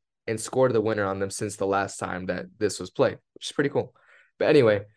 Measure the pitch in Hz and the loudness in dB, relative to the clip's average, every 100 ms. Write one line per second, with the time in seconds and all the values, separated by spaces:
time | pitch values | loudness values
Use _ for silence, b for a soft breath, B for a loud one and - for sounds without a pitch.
0 | _ _ - 110 - 127 127 107 107 107 | _ _ -8 -6 -2 2 2 2 0 0
1 | 98 98 98 - 107 - 98 98 95 - | -2 -2 -4 -4 -8 -4 -2 0 -2 -6
2 | 92 92 92 90 - _ 104 - 90 - | -8 -6 -6 -6 -10 _ -4 -4 -8 0
3 | 117 - _ - - - 143 127 - b | 0 0 _ -16 -6 -2 -2 -2 -4 b
4 | b b b _ 104 151 113 101 - | b b b _ 4 6 6 4 -2